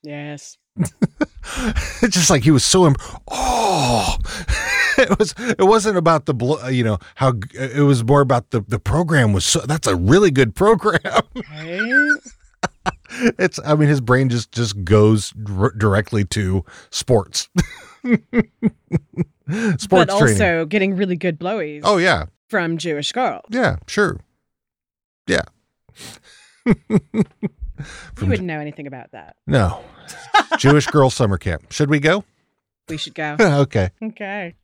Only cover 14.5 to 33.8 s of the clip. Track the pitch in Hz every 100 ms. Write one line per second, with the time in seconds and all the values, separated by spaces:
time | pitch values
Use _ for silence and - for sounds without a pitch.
14.5 | - 117 101 90 107 107 110 - - 104
15.5 | 95 113 110 104 98 - 110 101 - 95
16.5 | 95 - - - - - 131 - - -
17.5 | 175 - - - - 254 233 _ 240 226
18.5 | _ 226 - _ - _ - - _ -
19.5 | 190 226 165 - 185 170 - 131 104 180
20.5 | 165 160 208 190 185 196 175 180 156 175
21.5 | 214 151 147 151 202 180 110 82 _ _
22.5 | 214 170 165 165 147 151 - 247 113 -
23.5 | 233 220 - - - 202 87 _ _ _
24.5 | _ _ _ _ _ _ _ - - -
25.5 | _ _ _ _ _ - - _ - _
26.5 | _ - 208 _ 220 - 214 - _ -
27.5 | _ - - 143 - - - 95 208 180
28.5 | 156 151 147 143 131 - 113 78 _ -
29.5 | 143 92 - - - - - - - -
30.5 | 320 135 147 - 151 131 - 113 95 -
31.5 | 80 _ - 147 151 151 190 - _ _
32.5 | _ _ _ _ 156 - - 151 147 208
33.5 | 143 139 110